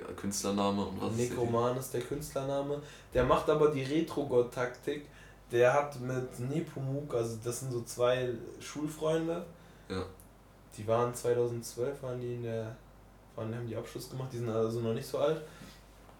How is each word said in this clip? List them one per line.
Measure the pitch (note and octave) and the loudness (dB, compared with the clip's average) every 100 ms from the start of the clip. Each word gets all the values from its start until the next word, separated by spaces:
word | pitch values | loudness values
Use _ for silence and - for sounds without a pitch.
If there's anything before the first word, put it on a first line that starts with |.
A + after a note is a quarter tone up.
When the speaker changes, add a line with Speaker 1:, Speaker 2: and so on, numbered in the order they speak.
| - - | -10 -6
Speaker 1:
Künstlername | G2+ G2 G2+ G2+ G2+ G2+ G2 | -4 -2 0 2 2 2 -2
und | G2 | -2
was | G2 | -2
ist | A2+ | 0
der | B2 | 0
Speaker 2:
Nekroman | B2 A#2 A#2 B2 B2+ | 0 2 4 2 0
ist | C3 | -2
der | B2 | -4
Künstlername. | A#2+ C#3+ D#3 C#3 C3+ C#3 C#3+ D3 - - - | -4 -6 -4 -4 -2 -2 -2 -4 -6 -16 -2
Der | B2+ B2+ | 2 6
macht | E3 - | 6 6
aber | D3+ D3+ | 6 6
die | C#3 | 4
Retro-Gott-Taktik. | C3 D3+ E3+ - C#3+ B2 A#2 - B2 - - C#3+ - - - - - | 2 2 2 -2 2 4 4 0 -4 -2 -6 -6 -8 -20 -20 -20 -2
Der | A#2+ B2 | 6 8
hat | C#3 C#3+ B2+ | 6 2 -4
mit | B2+ B2+ B2+ - | -4 -4 -4 -6
Nepomuk, | B2+ D3+ D#3+ - C3+ C#3 D3+ | -2 -2 -2 -4 -2 -2 0
also | B2 A#2 A2+ | 0 0 -2
das | A#2 A2+ | -4 -4
sind | C3 | -4
so | A#2+ | -4
zwei | A#2 - B2 B2+ B2+ A2+ - - | -6 2 4 4 2 -2 -8 -12
Schulfreunde. | - D3 D3+ - D#3 E3 E3 E3+ G3 - - - - | -10 -6 -6 -2 2 2 2 -2 -6 -16 -20 -20 -6
Speaker 1:
Ja. | F#2+ F2+ - - - - - - - | -6 -6 -10 -20 -20 -20 -20 -20 -10
Speaker 2:
Die | G#2 | 2
waren | A2+ A#2+ | 2 2
zweitausendzwölf, | A#2+ B2 A#2+ A#2+ A#2 A#2 - B2+ C#3+ | 0 2 4 2 0 -8 -4 -4 -2
waren | C3 B2 | -6 -6
die | B2 A#2+ | -6 -6
in | |
der, | A#2 A2+ A2 A#2 - - - - - - | -4 -4 -6 -10 -18 -20 -20 -20 -16 -8
waren, | A2 A2+ | -6 -4
haben | A#2+ | -6
die | A2 | -6
Abschluss | A2+ - - | -8 -10 -10
gemacht, | C3 C3 | -8 -6
die | A#2+ | -4
sind | A#2 | -2
also | A2 A2+ A#2 | 2 2 2
noch | A2+ A2+ | 0 -2
nicht | - | -2
so | C3+ | 0
alt. | C#3+ D#3 - - - - - - - - | 2 2 -4 -14 -18 -18 -20 -20 -20 -20